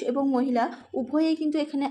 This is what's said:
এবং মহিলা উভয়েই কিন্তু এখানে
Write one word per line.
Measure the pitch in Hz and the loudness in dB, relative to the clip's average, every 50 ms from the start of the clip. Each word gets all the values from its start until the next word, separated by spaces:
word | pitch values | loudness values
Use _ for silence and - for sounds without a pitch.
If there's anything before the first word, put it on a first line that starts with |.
| - | 0
এবং | - 247 277 277 277 | -2 0 0 2 2
মহিলা | 269 247 254 269 247 240 233 320 - - - - - | 2 2 2 2 2 2 0 0 -2 -8 -14 -8 -6
উভয়েই | - 254 240 277 302 320 320 320 | -6 -4 -2 0 2 2 2 2
কিন্তু | 311 311 302 302 311 | 0 0 -2 0 0
এখানে | 294 302 - 277 277 277 | -2 -2 -2 -2 -2 0